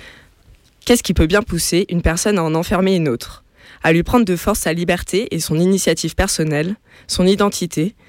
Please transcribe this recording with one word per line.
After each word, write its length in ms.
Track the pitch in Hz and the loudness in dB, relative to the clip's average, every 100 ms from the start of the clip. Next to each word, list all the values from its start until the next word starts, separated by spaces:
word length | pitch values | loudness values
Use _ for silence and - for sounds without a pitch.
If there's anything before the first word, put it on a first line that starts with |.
| - - - _ - - _ _ | -20 -20 -20 _ -20 -20 _ _
Qu'est-ce 200 | - 240 | 0 2
qui 100 | - | 2
peut 120 | 175 160 | 0 2
bien 160 | 202 | 2
pousser 440 | - 170 - 175 - | 0 -4 0 -2 0
une 120 | 170 | 0
personne 360 | 160 165 214 202 | 0 0 0 0
à 40 | |
en 120 | 165 160 | 0 -2
enfermer 400 | 175 185 190 185 | 0 0 2 2
une 120 | 156 | 0
autre ? 360 | 117 - - _ _ - - | -4 -8 -18 _ _ -20 -2
À 100 | 160 | 2
lui 100 | 165 | 2
prendre 220 | 170 247 | 2 2
de 120 | 202 175 | 2 0
force 240 | - - | -2 -2
sa 120 | 165 | -2
liberté 560 | 170 175 175 - 185 247 | -2 -2 -2 -2 -4 -2
et 60 | 165 | -4
son 220 | - 160 | -2 2
initiative 540 | 180 190 - 165 165 | 2 2 2 0 -2
personnelle, 640 | - 190 - 156 147 170 214 _ - - | -2 -2 0 -2 -2 -2 -6 _ -20 -6
son 180 | - 185 | 0 2
identité, 680 | 196 202 - 175 - 180 - | 4 0 0 -4 -2 -4 -6